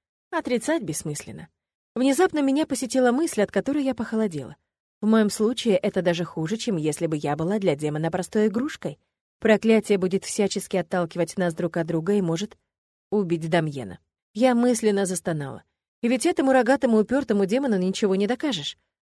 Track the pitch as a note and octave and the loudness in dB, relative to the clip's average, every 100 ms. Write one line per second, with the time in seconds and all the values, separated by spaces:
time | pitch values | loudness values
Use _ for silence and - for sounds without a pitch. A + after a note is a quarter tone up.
0 | _ _ _ E4+ C#4 A#3+ - D#4+ F3 D3+ | _ _ _ -6 -2 -2 0 -2 -2 -6
1 | D#3+ D3 - - E3+ _ _ _ _ A3+ | -6 -10 -10 -16 -18 _ _ _ _ 0
2 | C4 C4+ F#4 D4+ C4+ C#4 D#4 C4 A#3+ C4 | 2 4 2 2 2 2 0 -2 -2 2
3 | B3 B3 E4 - G3 G3+ A3+ D4 C4 B3+ | 2 2 0 0 0 0 -2 -2 -2 -2
4 | A3 A3 A3 D3+ C3 - _ _ _ _ | -4 -2 -2 -4 -10 -16 _ _ _ _
5 | G#3 A3 G#3 - G#3+ B3+ A#3+ G3 G#3+ F#3+ | 2 4 4 2 -2 0 2 2 2 0
6 | F3 E3+ E3+ - D#3+ A3+ - F3+ D3+ D3 | 0 -2 -4 -4 -4 -4 -2 -2 -2 -2
7 | E3+ D#3 D3+ D3 E3 G#3+ G3 C#3+ D3+ D3+ | -2 -2 -2 -2 -2 0 0 0 -2 -2
8 | E3 F3+ F3 A3 G#3+ G#3 D4 - - D3 | -2 -2 -2 0 2 0 -4 -6 -10 -12
9 | _ _ _ _ A3 G#3 A3+ A3 G#3 G3+ | _ _ _ _ 2 4 4 2 4 0
10 | F3+ F#3+ - - G3 G3+ - F#3 E3 F#3 | 2 -2 -4 -2 -2 -2 -4 -4 -2 -2
11 | E3+ F3 E3 - F3 E3 E3+ E3+ D#3+ E3 | -2 -2 -4 0 -2 -2 -4 -2 -2 -2
12 | E3 G#3 F3 E3 G#3 - _ _ _ _ | 0 0 2 -2 -4 -12 _ _ _ _
13 | _ G#3+ F3+ E3+ D#3+ E3+ D#3 C#3 G#2 F2 | _ -2 0 -2 0 0 0 -4 -10 -14
14 | _ _ _ G#3+ B3+ A#3 B3 A3+ G#3+ G3 | _ _ _ 2 4 4 4 2 2 2
15 | F#3 F3+ - D#3 C#3 A#2 - _ _ _ | 0 -2 -4 -4 -6 -12 -18 _ _ _
16 | A#3 B3+ E4+ F4+ C4+ C4 B3 C#4 B3+ A3 | -2 0 2 2 4 4 4 2 4 4
17 | G#3+ C4 D4 G3+ F#3+ A#3 C#4 G3 F#3 F#3+ | 4 0 0 0 2 0 0 0 0 0
18 | G#3 F#3+ G#3 B3+ D4+ F#3 C#3+ - _ _ | 0 0 0 -2 -2 -4 -6 -12 _ _